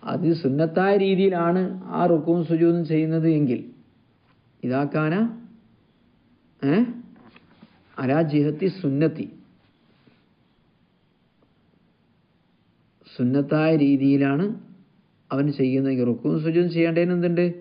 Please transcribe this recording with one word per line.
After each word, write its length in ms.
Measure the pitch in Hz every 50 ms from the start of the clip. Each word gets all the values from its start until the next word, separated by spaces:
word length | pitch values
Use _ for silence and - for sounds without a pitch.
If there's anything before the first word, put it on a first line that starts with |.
| -
അത് 240 | - - 160 180 160 170 160 -
സുന്നത്തായ 500 | 135 131 143 160 160 160 180 185 196 202 202 196
രീതിയിലാണ് 580 | 196 190 180 196 196 185 170 170 170 175 185 185 185 - - - - - 160
ആ 20 | 170 175 170
റുക്കൂവും 300 | 156 147 165 165 180 165 156
സുജൂദും 340 | 170 160 165 170 170 175 170 147
ചെയ്യുന്നത് 380 | 156 156 160 160 160 165 156 165 160 151
എങ്കിൽ, 220 | 147 131 123 113 - - - - - _ _ _ _ _ _ _ _ _ _ _ _ _ _ _ -
ഇതാക്കാന, 520 | 123 127 131 143 143 143 156 156 156 160 196 220 233 - - - - - - _ _ _ _ _ _ _ _ _ _ _ _ _ _ _ _ _ _ _ _ -
ഏ, 180 | 139 151 196 240 240 - - - - - - - - _ - _ _ _ _ - _ _ _ _ _ _
അലാ 220 | - 135 127 135 156 165 151 143
ജിഹത്തി 360 | 151 143 151 151 - 190 190 - -
സുന്നത്തി, 460 | - 143 135 139 156 156 - - - - - - - _ _ _ _ _ _ _ _ _ _ _ _ _ _ _ _ _ _ _ _ _ _ _ _ _ _ _ _ _ _ _ _ _ _ _ _ _ _ _ _ _ _ _ _ _ _ _ _ _ _ _ _ _ _ _ _ _ _ _ _ _ _ _ _ _ _ _ _ _ _ _ _ - -
സുന്നത്തായ 540 | - 131 123 131 143 143 143 156 151 156 160 160 156 143
രീതിയിലാണ് 640 | 139 143 135 135 139 139 139 139 139 139 143 180 208 226 - - - - _ _ _ _ _ _ _ _ _ _ _
അവൻ 160 | 139 135 143 147 139 -
ചെയ്യുന്നതെങ്കിൽ, 460 | 135 131 127 135 135 135 135 127 123 120 117
റുക്കൂവും 280 | - - 147 160 160 156
സുജൂദും 260 | 165 160 170 180 175 160
ചെയ്യേണ്ടതിന് 400 | 165 165 165 165 165 175 175 180 175
എന്തുണ്ട്? 280 | 170 175 170 165 175 175 175 175